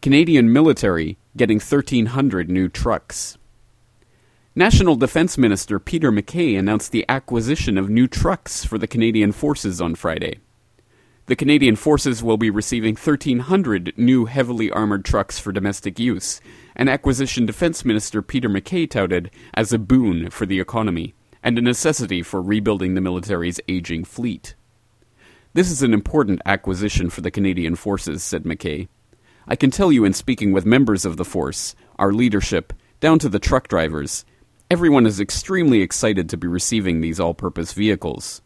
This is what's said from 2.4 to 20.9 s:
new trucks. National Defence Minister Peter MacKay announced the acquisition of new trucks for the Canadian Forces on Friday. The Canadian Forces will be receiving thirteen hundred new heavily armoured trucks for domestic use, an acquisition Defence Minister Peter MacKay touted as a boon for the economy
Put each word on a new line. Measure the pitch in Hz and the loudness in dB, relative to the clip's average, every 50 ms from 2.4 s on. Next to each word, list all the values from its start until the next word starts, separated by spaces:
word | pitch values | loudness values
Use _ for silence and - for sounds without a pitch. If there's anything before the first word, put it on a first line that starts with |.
| 87 82 | -2 -2
new | 90 92 92 90 | 0 0 0 -2
trucks. | - - - 120 110 82 _ _ - - - - - _ _ _ _ _ _ _ _ _ _ _ _ _ _ _ _ _ _ _ _ _ _ _ _ | -2 -4 -2 -2 -2 -2 _ _ -12 -12 -12 -12 -12 _ _ _ _ _ _ _ _ _ _ _ _ _ _ _ _ _ _ _ _ _ _ _ _
National | - 180 208 233 - 196 175 156 | 2 4 6 6 6 6 6 4
Defence | 120 127 127 - 160 160 180 - - | 4 2 0 2 2 0 0 2 2
Minister | 127 113 101 95 - - 107 95 | 2 4 2 2 -2 -4 -4 -4
Peter | - - - 165 160 139 | -4 -4 -4 0 2 2
MacKay | 110 101 98 - - 170 175 151 110 | 2 2 -2 -4 -4 -2 0 0 0
announced | 95 95 98 110 110 - - | 0 0 0 0 -2 -2 -2
the | - 117 98 - | -4 -4 -2 0
acquisition | 127 135 - - 127 117 110 117 147 156 - - 107 95 | -2 -4 -2 -2 -2 -2 0 0 -2 -2 0 0 0 0
of | 95 98 | 0 0
new | 107 117 127 127 | 2 2 2 2
trucks | - - - 165 190 - _ - - - - | 2 0 0 0 -2 -2 _ -10 -10 -8 -6
for | - - 110 | -6 -4 -4
the | - 110 | -6 -4
Canadian | - 117 113 113 110 110 104 104 | -2 0 0 2 2 2 2 2
Forces | 104 - - 147 147 - - 104 92 87 | 0 0 -2 -2 -2 -2 -4 -6 -4 -4
on | 90 85 82 | -4 -4 -4
Friday. | - - 90 80 85 85 82 - - _ _ _ _ _ _ _ _ _ _ _ _ _ _ _ _ _ | -4 -4 -4 -4 -4 -6 -8 -10 -10 _ _ _ _ _ _ _ _ _ _ _ _ _ _ _ _ _
The | - 127 | -4 -2
Canadian | - 151 131 147 147 139 127 110 | 0 2 4 4 6 6 4 4
Forces | 104 - 151 151 143 - 143 123 110 | 2 2 2 2 2 2 0 -4 -2
will | 113 117 110 | 0 0 0
be | 107 113 110 | 2 2 0
receiving | 101 104 107 - - 120 110 110 110 | 0 -2 -4 -4 -4 -2 0 -2 -2
thirteen | 113 - - 147 139 - 151 127 120 | -2 0 -2 -2 0 0 -2 -2 -2
hundred | 123 139 185 196 190 135 107 95 87 82 - | 0 0 0 0 2 2 -2 -2 -2 -6 -4
new | - 117 120 131 127 117 | 0 2 4 4 4 2
heavily | 110 123 139 131 120 123 113 113 104 | 0 0 -2 -2 -2 -2 -2 -2 -2
armoured | - 95 110 104 104 98 95 | 0 0 0 0 0 -2 -2
trucks | - - 107 98 _ - - | 0 0 0 0 _ -6 -12
for | - 104 95 | -8 -6 -6
domestic | 101 95 101 98 - - 104 87 - | -4 -2 -4 -4 -4 -8 -10 -6 -2
use, | 117 123 110 82 - - - - _ - - - - - _ | -2 -2 -2 -2 -4 -8 -10 -10 _ -20 -20 -20 -20 -20 _
an | - 123 139 | -2 0 0
acquisition | 127 143 - 139 131 120 139 127 - - 120 | 0 0 0 -2 0 0 -2 -4 0 -2 -2
Defence | 107 107 - 175 170 170 - - | -2 0 -2 -2 -2 -2 -2 -2
Minister | 127 110 107 107 - - 110 98 | 0 0 0 -2 -2 -4 -6 -6
Peter | _ - 135 120 113 | _ -4 -4 -2 0
MacKay | 101 98 95 - - 185 165 | -2 -2 -4 -4 -4 -4 -4
touted | - - 120 - 87 90 90 87 98 _ - - - - | -2 -2 -2 -2 0 0 -2 -4 -6 _ -18 -20 -10 -4
as | - 113 107 120 | -4 -2 0 0
a | 113 | -2
boon | 107 92 127 131 123 104 90 82 80 90 | 0 2 2 2 4 2 0 -2 -4 -6
for | - - 113 | -6 -8 -6
the | 95 98 92 | -4 -2 -4
economy | 92 - - 113 110 107 | -4 -4 -4 -4 -2 -2